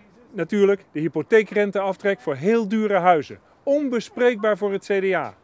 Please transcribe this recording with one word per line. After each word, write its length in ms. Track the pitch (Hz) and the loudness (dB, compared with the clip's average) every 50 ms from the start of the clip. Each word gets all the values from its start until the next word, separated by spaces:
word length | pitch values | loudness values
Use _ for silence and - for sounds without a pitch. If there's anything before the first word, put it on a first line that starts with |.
| _ _ _ - - - - | _ _ _ -20 -20 -12 -8
natuurlijk 520 | 202 165 160 - 208 196 196 202 196 - _ - | -8 -6 -2 0 0 2 2 0 0 -4 _ -8
de 80 | 151 | -4
hypotheekrenteaftrek 1200 | 156 165 - 160 147 - 226 220 220 - - 208 208 208 - 202 190 196 185 - - 202 196 - | -4 -4 -2 -4 -2 2 4 4 4 2 0 0 0 0 0 -2 -4 -4 -4 -4 -2 -2 -2 -2
voor 140 | - 170 143 | -4 -6 -6
heel 340 | 127 143 196 226 233 226 190 | -2 0 0 2 2 0 0
dure 300 | 214 220 214 208 202 180 | -2 -2 0 2 2 4
huizen. 400 | 170 185 180 156 123 - 107 - _ _ _ _ - | 6 6 4 4 2 -4 -12 -20 _ _ _ _ -2
Onbespreekbaar 960 | - 277 294 302 269 247 226 - - - - 247 247 254 202 208 214 214 175 | 0 0 0 0 -2 -4 -4 -4 -6 -4 0 2 2 2 2 0 -2 0 0
voor 140 | 208 202 196 | -2 -4 -4
het 140 | 190 - | -4 -4
C 160 | - 202 196 190 | -4 -2 -2 0
D 120 | 190 185 | 0 0
A. 200 | 165 139 113 95 _ | -2 -2 -6 -10 _